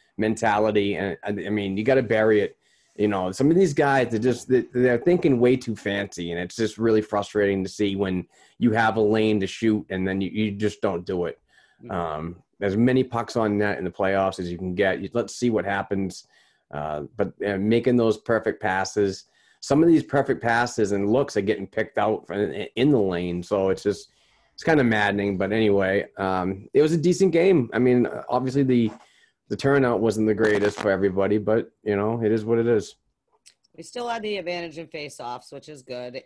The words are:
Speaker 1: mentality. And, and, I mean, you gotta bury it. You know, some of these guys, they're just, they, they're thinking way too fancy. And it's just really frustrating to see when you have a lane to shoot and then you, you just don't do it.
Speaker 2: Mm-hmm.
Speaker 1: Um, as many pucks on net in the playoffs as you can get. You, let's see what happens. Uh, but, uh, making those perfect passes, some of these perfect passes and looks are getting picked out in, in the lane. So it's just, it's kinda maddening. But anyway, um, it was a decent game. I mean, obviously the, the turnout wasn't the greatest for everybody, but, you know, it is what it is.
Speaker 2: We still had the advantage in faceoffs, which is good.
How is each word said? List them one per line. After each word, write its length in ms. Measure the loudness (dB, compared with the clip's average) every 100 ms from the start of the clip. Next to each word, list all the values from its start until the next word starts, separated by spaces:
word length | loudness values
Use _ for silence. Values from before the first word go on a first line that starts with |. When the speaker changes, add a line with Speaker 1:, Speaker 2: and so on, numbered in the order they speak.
| _ -2
Speaker 1:
mentality. 760 | -2 0 2 2 2 2 0 -2
And, 200 | -4 -6
and, 160 | -6 -6
I 100 | -4
mean, 260 | -4 -2 -2
you 60 |
gotta 200 | 0 2
bury 380 | 2 2 4 4
it. 140 | 2 -6 _ _ _ -2
You 120 | 0
know, 240 | 0 -4
some 180 | 0 2
of 60 | 4
these 180 | 2
guys, 340 | 2 2 2 2
they're 100 | 0
just, 280 | 0 -2 0
they, 120 | 0 0
they're 260 | 0 2 2
thinking 420 | 2 2 2 4
way 160 | 4 2
too 180 | -2
fancy. 560 | -6 -4 -4 -6 -8 -8
And 80 | -6
it's 160 | -8
just 240 | -4 -4 0
really 240 | 2 2
frustrating 640 | 2 -4 -2 0 2 0
to 40 | -2
see 280 | -2 -2 0
when 280 | -2 -2 -6 _ _ 0
you 120 | 2
have 240 | 4 2 2
a 40 |
lane 400 | 2 2 2 2
to 60 | -2
shoot 360 | -2 0 0 -2
and 160 | -4 -2
then 140 | -2
you, 100 | -4
you 200 | -2 -4
just 280 | -2 -4 -2
don't 240 | -4 -4
do 200 | -4 -4
it. 160 | -4 -8 _ _ _ _
Speaker 2:
Mm-hmm. 80 | -10
Speaker 1:
Um, 460 | -6 -6 -6 -8 -12 _ -6
as 160 | -2 2
many 260 | 4 2
pucks 320 | 0 -2 -4
on 240 | -2 0 0
net 200 | 0 -2
in 60 |
the 60 | -6
playoffs 480 | -2 0 2 0 -2
as 100 | -8
you 40 | -6
can 180 | -6 0
get. 240 | 0 0
You, 80 | -4
let's 220 | -4 -4
see 160 | -2 0
what 140 | 0
happens. 600 | -2 -4 -4 -4 -4 -8 -20 _ _ _ _
Uh, 300 | -8 -6 -6 -8 -4
but, 160 | -4 -4
uh, 120 | -4 0
making 400 | 2 2 2 2
those 220 | 2 0
perfect 440 | 0 -2 0 -4
passes, 640 | -2 -2 -2 0 -2 -2 -12 _ _ _
some 240 | -2 2
of 60 | 4
these 160 | 4
perfect 360 | 2 -2 0 -2
passes 520 | 0 0 0 -2 -2
and 180 | 0 0
looks 260 | 0 0 -2
are 40 |
getting 260 | -2 -2 -4
picked 320 | -6 -4 -2
out 260 | -2 -2 -4
in, 380 | -4 -4 -4 -8 0
in 140 | 2
the 80 | 4
lane. 420 | 2 0 -2 -4
So 280 | -2 0 0
it's 120 | 0
just, 300 | -2 -4 -6 _ _ _ _
it's 80 | -8
kinda 220 | 0 2
maddening. 540 | 4 2 2 0 0 -2
But 120 | -2
anyway, 560 | 2 2 2 2 0 -2 -4
um, 500 | -2 -2 -2 -6 -2
it 80 | 2
was 100 | 2
a 60 | 2
decent 340 | 0 2 2
game. 380 | 4 4 2 2
I 60 | 0
mean, 280 | 4 4 2 -2 -4
obviously 340 | -4 -2 0
the, 260 | 2 2 0 -4 _ _ _ _ -10
the 80 | -2
turnout 440 | 2 4 4 2
wasn't 280 | 2 2 0
the 60 |
greatest 440 | 2 2 2 0 0
for 120 | 0
everybody, 480 | 2 0 0 0 0
but, 320 | 0 -2 -2 _
you 140 | -4 -2
know, 260 | 0 0
it 80 | 0
is 140 | 0
what 140 | 0 0
it 80 | 2
is. 280 | 0 -2 -14 _ _ _ _ -20 _ _ -20
Speaker 2:
We 60 |
still 240 | -14 -10 -6
had 140 | -6
the 140 | -6 -6
advantage 420 | -6 -8 -8 -12
in 80 | -14
faceoffs, 640 | -12 -14 -12 -12 -12 -14
which 160 | -20 -18
is 140 | -20
good. 340 | -14 -12 -10 -14